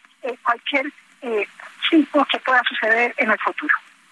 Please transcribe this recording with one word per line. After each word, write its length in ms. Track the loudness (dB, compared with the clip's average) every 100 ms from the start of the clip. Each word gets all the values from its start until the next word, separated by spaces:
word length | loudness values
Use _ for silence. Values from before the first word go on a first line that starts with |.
| _ _
eh, 140 | -10 -4
cualquier, 500 | -2 -2 -2 -4 -4 -10 _ _
eh, 260 | -6 -4 -4 -10 -20 -8 2
sismo 340 | 4 4 2 0
que 120 | -2
pueda 240 | 0 2 2
suceder 460 | -2 0 2 0 0
en 140 | -2
el 80 | 0
futuro. 360 | -2 -4 -2 -2 -4 _ _